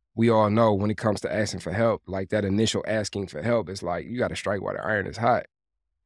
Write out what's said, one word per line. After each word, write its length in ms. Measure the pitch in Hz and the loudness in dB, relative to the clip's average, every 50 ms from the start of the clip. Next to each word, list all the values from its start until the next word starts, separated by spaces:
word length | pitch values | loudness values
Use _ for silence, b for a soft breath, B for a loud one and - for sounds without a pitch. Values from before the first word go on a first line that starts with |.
| _ _ - | _ _ -2
we 140 | 113 113 117 | 2 4 6
all 200 | 113 110 107 104 | 6 6 6 4
know 240 | 104 113 117 110 104 | 4 4 4 4 4
when 180 | 95 101 104 | 4 2 0
it 60 | 104 - | -2 0
comes 240 | - 110 101 - | 0 -2 0 0
to 120 | - - 80 | -2 -2 -2
asking 280 | 104 107 101 - 90 | -2 -2 -2 -4 -6
for 100 | - 85 | -6 -4
help, 300 | 85 107 117 117 104 90 _ | -2 0 2 2 0 0 _
like, 240 | - 92 95 98 - | -6 -8 -6 -4 -2
that 140 | 104 107 101 | -2 -2 0
initial 400 | 95 98 104 113 - - 104 - | 0 2 2 2 2 0 -2 -2
asking 420 | - 107 110 104 - - 101 98 87 | -2 -2 -2 -4 -4 -4 -6 -6 -6
for 140 | - 73 | -6 -6
help, 280 | 85 113 120 113 95 80 | -2 0 0 0 -2 -4
it's 140 | 95 - 90 | -8 -8 -6
like, 220 | 85 87 87 69 | -4 -4 -4 -6
you 120 | 71 117 123 | -6 -4 -4
gotta 180 | 113 - - | -2 -2 -4
strike 260 | - - 92 104 98 | -4 -4 -4 -2 -2
while 120 | 98 - 95 | -2 -4 -6
the 100 | - - | -4 -4
iron 240 | 87 110 104 92 - | -2 -2 -2 -2 -4
is 80 | 80 | -4
hot. 300 | 101 113 120 120 95 - - _ _ _ _ _ _ _ _ _ _ _ | 0 2 2 2 2 0 -4 _ _ _ _ _ _ _ _ _ _ _